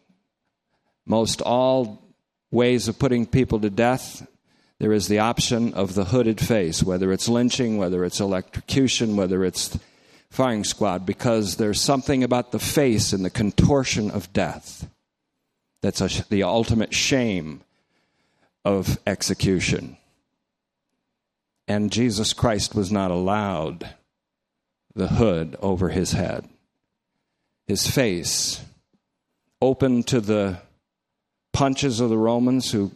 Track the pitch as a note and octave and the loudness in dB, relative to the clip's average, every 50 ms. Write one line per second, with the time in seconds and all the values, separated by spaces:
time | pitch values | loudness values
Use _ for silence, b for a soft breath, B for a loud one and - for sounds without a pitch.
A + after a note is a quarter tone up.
0 | _ _ _ _ _ _ _ _ _ _ _ _ _ _ _ _ _ _ _ _ | _ _ _ _ _ _ _ _ _ _ _ _ _ _ _ _ _ _ _ _
1 | _ - G#2+ A2+ A2+ G#2 - - - - A#2 B2 B2+ C3 C3 C3 B2+ G#2+ G2+ - | _ -2 0 0 2 0 -2 -4 -2 0 2 2 4 4 2 2 0 -2 -6 -14
2 | - _ _ _ _ _ _ _ _ _ - A2+ A#2+ B2 B2 A#2+ G2 G#2+ A2 - | -20 _ _ _ _ _ _ _ _ _ 2 2 4 4 4 2 0 -2 -2 0
3 | C#3+ C3+ B2 A#2+ A#2 - - C3 B2+ - - A2 G#2 G#2+ G2 G2 A#2 A#2+ B2+ C3 | 0 2 2 0 0 0 2 0 2 2 0 0 0 0 2 2 2 2 2 0
4 | - - - - - - _ _ _ _ _ _ _ _ _ _ - G#2+ G#2+ G#2+ | -4 -10 -16 -18 -18 -20 _ _ _ _ _ _ _ _ _ _ 0 2 2 2
5 | F#2+ - G#2 G#2 G#2+ A#2 A#2+ - - - B2 A2+ A#2 A2+ - - G2+ F#2 F2+ G2+ | 2 2 2 2 2 2 0 0 0 0 0 0 0 -2 0 -2 -2 -2 0 -2
6 | G2 F2+ G#2+ B2+ A#2+ A2 A2 - - - A#2+ G#2+ F#2 D#2+ E2 - - F#2 F#2 F2+ | -2 2 2 2 2 2 0 0 0 0 2 2 2 0 0 0 0 0 0 0
7 | F#2+ F#2 F#2+ F#2 - - A#2 A#2 B2 B2 - - B2+ A2+ A2 G#2 F#2+ F2+ F#2 F2+ | 0 0 0 0 0 0 2 2 2 2 0 0 -2 -2 0 -2 -2 0 0 0
8 | F2+ F2+ - - G#2 G2 F#2+ F2+ F#2 - - - - - - C3+ C3+ A#2+ - - | -2 -2 -2 -2 -2 0 0 -2 -4 -6 -12 -14 -8 -2 0 2 2 2 2 0
9 | A#2+ A2+ G#2 G2+ F#2+ F2+ F#2+ F#2 F#2+ F2+ - - - - - b b b b b | 0 0 0 0 0 2 2 0 0 0 -2 -4 -8 -6 -6 b b b b b
10 | b b b b b b - - C3 C3 A2+ G#2+ F#2+ - - - A2 G2+ F2+ F2+ | b b b b b b -2 0 0 0 0 -2 -2 -4 -2 -2 0 0 0 -2
11 | F#2 F#2 G2+ - - B2 A#2 A2+ G#2+ F#2+ E2 - A2+ G#2+ G2+ - - - C#3+ C3 | -4 -6 -6 -2 0 0 2 2 0 -2 -2 -2 -2 0 0 0 0 0 0 0
12 | B2+ - D3 C3 B2+ A#2+ B2 B2 B2 - - A2 - - - E3 C#3+ C3 A2+ G2+ | 0 -2 0 0 2 2 0 0 0 -2 -6 -6 -4 0 2 2 4 4 4 2
13 | G#2 - - F#2+ F#2 F2+ - - A2+ G2+ - - - - D3 C#3 C3 - - B2 | 0 0 -2 -2 -2 -4 -2 0 -2 0 2 4 4 4 4 2 2 0 -2 -2
14 | G#2+ G#2 - G#2 - - - G#2 F#2 D2+ D#2+ D#2 - - - - - - _ _ | -2 -2 -4 -4 -6 -4 -2 -2 -2 -2 -4 -10 -14 -18 -16 -16 -16 -16 _ _
15 | _ _ _ _ _ _ _ _ _ _ _ _ _ _ _ _ - G#2 F#2 - | _ _ _ _ _ _ _ _ _ _ _ _ _ _ _ _ -4 -4 -2 0
16 | G2 F2+ E2 - G2 - G#2+ G2 F#2+ F2+ F#2 A#2 A2+ - A#2 A2 G#2 - - - | -2 -2 -2 -4 -4 -2 0 0 0 2 2 0 2 2 0 0 0 -2 -2 -2
17 | - - C#3+ C3 B2 A2+ G2 F2+ D#2 D#2 D2 - - _ _ _ _ _ _ _ | 0 2 2 2 2 0 -2 -4 -4 -8 -12 -14 -18 _ _ _ _ _ _ _
18 | _ _ _ _ _ _ _ _ _ _ _ _ _ G2+ G2+ G2 F#2 - - - | _ _ _ _ _ _ _ _ _ _ _ _ _ -2 0 0 0 -2 -2 -2
19 | - G2+ G2 - - - G2 - - G2+ F#2+ F2 - - A#2+ - - B1 B1 _ | -2 -4 -4 -2 -2 -4 -2 0 0 0 2 2 0 0 -2 -2 -4 -10 -16 _
20 | _ _ _ _ _ _ _ _ _ _ _ _ _ _ _ _ _ _ _ _ | _ _ _ _ _ _ _ _ _ _ _ _ _ _ _ _ _ _ _ _
21 | _ _ _ _ _ _ _ _ _ _ _ _ _ - G2+ G#2 G#2 G#2 - G#2+ | _ _ _ _ _ _ _ _ _ _ _ _ _ -4 -2 0 0 0 0 2
22 | A#2+ B2 G#2+ G2 A2 - - - - B2 G#2+ G2+ - - - G#2+ G2+ F2+ G#2+ G2+ | 0 2 0 0 -2 -2 -2 0 0 0 2 0 -2 -2 -2 -2 0 0 0 0
23 | G2 F#2 F2 F2+ F2+ F#2 G2+ G#2+ G#2 G2+ F#2+ D#2 D#2 D#2 E2+ E2+ - - - _ | 0 0 0 0 0 0 0 0 0 -2 -2 -4 -4 -6 -6 -10 -14 -16 -16 _
24 | _ _ _ _ _ _ _ _ _ _ _ _ _ _ _ _ _ _ _ G#2+ | _ _ _ _ _ _ _ _ _ _ _ _ _ _ _ _ _ _ _ -4
25 | F#2+ F#2+ G#2+ - A#2 G#2+ F2+ D#2+ E2 D#2+ - - - F#2+ F#2+ F2 F#2 E2 D2 F#2 | -2 0 2 4 4 4 2 0 -2 -6 -8 -4 -2 -2 0 0 0 0 0 -2
26 | F2 E2+ - - F2 - - - - - _ _ _ _ _ _ _ _ _ _ | -2 -2 -2 -2 -2 -4 -6 -8 -10 -14 _ _ _ _ _ _ _ _ _ _
27 | _ _ _ _ _ _ _ _ _ _ _ _ _ - G#2 F#2+ - - - D3 | _ _ _ _ _ _ _ _ _ _ _ _ _ -6 -4 -2 -2 0 0 2
28 | C3 A2+ F2+ F2 - - - - - - - - - - _ _ _ _ _ _ | 2 2 0 -2 -4 -4 -4 -4 -4 -4 -6 -8 -12 -20 _ _ _ _ _ _
29 | _ _ _ _ _ _ _ _ _ _ _ _ B2 C3 C3+ - C#3 C3+ B2 A#2+ | _ _ _ _ _ _ _ _ _ _ _ _ 0 0 2 2 2 2 2 2
30 | A#2 - - B2 G#2+ G2 A2 G#2+ G2+ G2 F#2 F2 - _ _ _ _ _ _ _ | 0 2 0 0 2 2 0 0 0 0 -4 -6 -12 _ _ _ _ _ _ _
31 | _ _ _ _ _ _ _ _ _ _ - - C#3 C#3 C3+ - C#3+ C#3 A#2+ G#2+ | _ _ _ _ _ _ _ _ _ _ -2 0 2 2 2 0 0 -2 0 0
32 | B2 A#2 A2 A2 A2 A2+ A#2 A#2+ B2 B2+ B2+ C3 A#2+ - - G#2+ G2 F#2 - | 0 2 2 2 2 2 2 2 2 2 2 0 -2 -2 -2 -2 -2 -2 -4